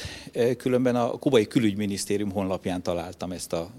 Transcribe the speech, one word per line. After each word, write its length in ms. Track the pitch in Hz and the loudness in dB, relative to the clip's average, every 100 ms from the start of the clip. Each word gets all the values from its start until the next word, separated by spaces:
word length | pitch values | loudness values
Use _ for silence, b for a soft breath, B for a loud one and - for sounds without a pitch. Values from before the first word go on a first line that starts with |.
| B B B | B B B
ö, 220 | - 120 | 0 2
különben 420 | 123 131 123 127 120 | 2 2 2 4 2
a 140 | 120 | 0
kubai 360 | - 151 127 104 | 0 4 4 4
külügyminisztérium 840 | - 110 101 104 98 - 101 104 | 2 2 2 -2 -2 -2 -2 0
honlapján 520 | 98 95 92 95 90 | -2 -2 -2 -2 -4
találtam, 500 | 90 87 85 90 90 | -2 -4 -4 -8 -8
ezt 200 | 80 - | -8 -4
a 180 | 85 82 | -4 -4